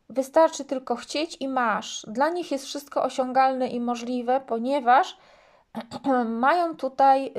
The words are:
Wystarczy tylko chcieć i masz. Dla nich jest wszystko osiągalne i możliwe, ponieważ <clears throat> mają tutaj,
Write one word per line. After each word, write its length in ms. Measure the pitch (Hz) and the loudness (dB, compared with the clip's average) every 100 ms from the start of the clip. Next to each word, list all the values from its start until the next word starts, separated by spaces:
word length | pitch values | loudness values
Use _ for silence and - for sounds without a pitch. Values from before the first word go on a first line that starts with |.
| - | -10
Wystarczy 560 | 233 262 320 320 320 | -6 0 4 4 2
tylko 320 | 277 254 254 240 | -6 -6 -4 -6
chcieć 400 | - 285 330 - | -4 -4 -4 -6
i 80 | 269 | -6
masz. 580 | 262 233 202 - - - | -2 0 -2 -6 -12 -8
Dla 200 | 220 302 | -2 0
nich 220 | 349 330 | -2 -4
jest 140 | 277 | -6
wszystko 380 | - 285 - - | -6 -12 -6 -2
osiągalne 680 | 262 269 254 262 262 262 254 | -2 -2 -2 2 2 2 -2
i 120 | 240 | -4
możliwe, 600 | 240 233 233 247 233 262 | -4 -4 -4 -4 0 0
ponieważ 760 | 269 226 240 285 233 254 370 - _ _ _ _ _ | 0 -4 -2 0 4 4 4 -4 _ _ _ _ _
<clears throat> 520 | 226 - 247 277 254 226 | -14 -12 -6 0 2 0
mają 500 | 226 262 349 339 302 | 0 2 2 0 -2
tutaj, 560 | 262 262 269 269 269 | -4 4 6 6 2